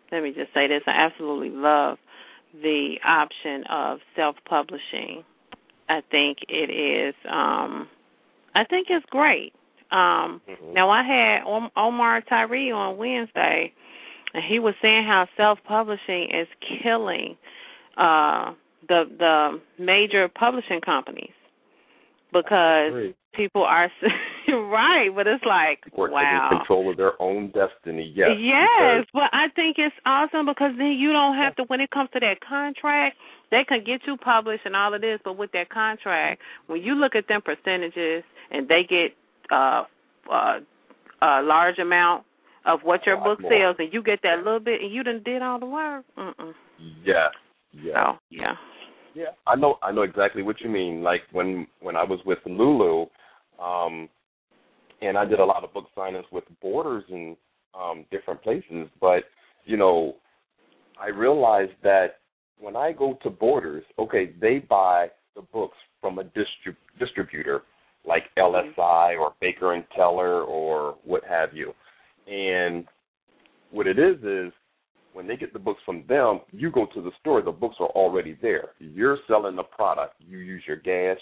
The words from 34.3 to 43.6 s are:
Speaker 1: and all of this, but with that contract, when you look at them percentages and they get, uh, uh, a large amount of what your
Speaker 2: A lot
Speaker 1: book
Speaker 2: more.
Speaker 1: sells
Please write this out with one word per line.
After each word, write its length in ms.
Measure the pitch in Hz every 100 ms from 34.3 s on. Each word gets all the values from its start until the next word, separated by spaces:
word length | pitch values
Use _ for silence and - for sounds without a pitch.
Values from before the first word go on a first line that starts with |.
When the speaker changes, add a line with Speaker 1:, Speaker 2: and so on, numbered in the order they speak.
| 226 220 220 196
Speaker 1:
and 100 | 196
all 160 | 202
of 80 | 208
this, 180 | 220 214 190
but 120 | 190
with 140 | 202
that 180 | 180 175
contract, 720 | 220 220 214 202 165 156 - - - -
when 140 | 165
you 140 | 190 285
look 200 | 269 220
at 120 | 202
them 140 | 208
percentages 800 | - 151 - 180 170 175 165 165 170 - -
and 200 | 143 135
they 140 | 165 180
get, 240 | 180 165 - _ _ -
uh, 320 | 143 131 120 - _ _ _ -
uh, 280 | 127 117 - - _ _ _ _ -
a 200 | 156 139
large 340 | 147 156 175 180
amount 460 | 175 175 175 175 - _ _ _ -
of 140 | 160
what 180 | 160 180 202
your 100 | 196
Speaker 2:
A 20 |
lot 80 | 208
Speaker 1:
book 160 | 208
Speaker 2:
more. 100 | 180
Speaker 1:
sells 240 | 214